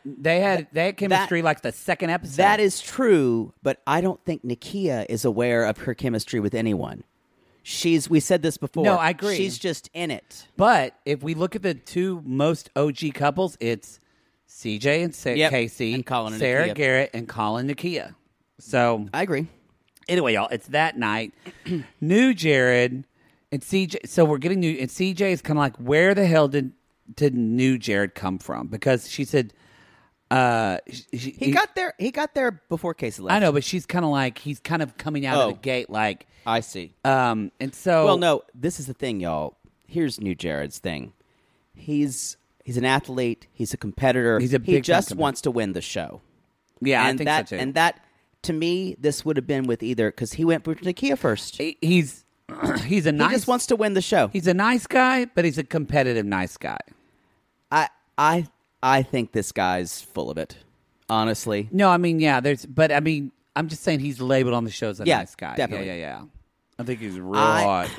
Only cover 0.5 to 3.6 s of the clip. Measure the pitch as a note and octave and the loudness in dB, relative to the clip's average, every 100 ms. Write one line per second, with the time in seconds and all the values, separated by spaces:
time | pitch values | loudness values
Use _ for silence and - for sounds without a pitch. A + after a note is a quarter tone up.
0.5 | F3 D3 D#3 F#3 F#3+ G3 F#3+ F#3+ E3+ E3 | 0 -2 -2 -2 -2 0 2 2 0 0
1.5 | D3+ A#2+ - - E3+ E3 F3 E3+ C#3 G3+ | 0 -4 -6 -4 -2 -2 -2 -2 2 4
2.5 | G#3+ G3+ - - - A#3+ E3+ B2+ A2+ A2 | 6 2 0 -6 0 4 6 4 2 -2
3.5 | - | -4